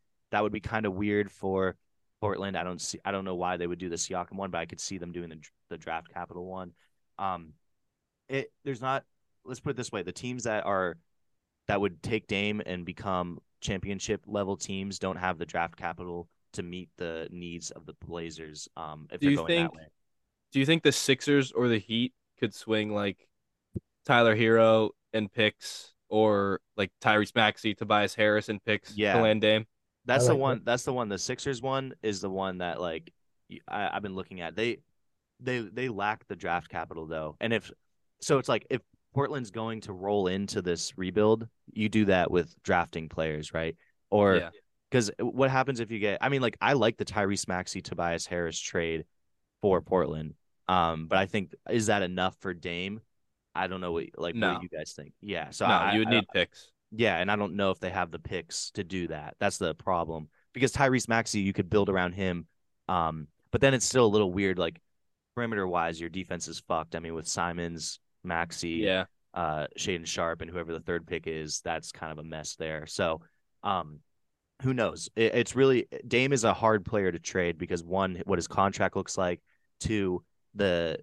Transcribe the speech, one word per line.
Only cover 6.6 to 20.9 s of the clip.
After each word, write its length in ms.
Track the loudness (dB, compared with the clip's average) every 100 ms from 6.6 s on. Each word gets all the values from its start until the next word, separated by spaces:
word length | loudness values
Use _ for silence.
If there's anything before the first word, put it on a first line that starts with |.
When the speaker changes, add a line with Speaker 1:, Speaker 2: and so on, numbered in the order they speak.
| -12 -16 _ _ _ -6
Speaker 1:
Um, 340 | -4 -4 -10 -20 _ _ _ _ _ _ -8
it, 240 | -8 -8 _
there's 180 | -8 -4
not, 240 | -2 -2 -4 _ _ _
let's 160 | -14 -8
put 120 | -6
it 60 | -6
this 140 | -4
way. 100 | -4
The 100 | -6
teams 340 | -8 -8 -4 -2
that 200 | -2 0
are, 320 | 0 0 -4 _ _ _ _ _ _ -2
that 140 | 0
would 200 | 0 -2
take 260 | -4 -4 0
Dame 340 | 0 0 -2 -4
and 200 | -6 -8
become 540 | -6 -2 -2 -2 -8 -16 _
championship 640 | -6 -4 -4 -6 -4 -4 -2
level 300 | -2 -2 -4
teams 440 | -6 -6 -6 -4
don't 180 | -4 -2
have 200 | -2 -2
the 80 | -4
draft 300 | -4 -4 -4
capital 540 | -8 -8 -8 -10 -10 _ _
to 100 | -10
meet 260 | -8 -10 -12 -10
the 320 | -8 -6 -10
needs 420 | -10 -10 -10 -12
of 140 | -14 -18
the 80 | -18 -12
Blazers, 640 | -10 -8 -10 -14 -16 -16 -12
um, 300 | -12 -12 -14
if 80 | 0
Speaker 2:
Do 60 | 2
Speaker 1:
they're 60 |
Speaker 2:
you 60 | 2
Speaker 1:
going 100 | 0
Speaker 2:
think, 240 | 0 -2
Speaker 1:
that 40 | -6
way. 100 | -20 _ _ _ _ _ _
Speaker 2:
do 60 | 0
you 60 | 4
think 180 | 4
the 100 | 4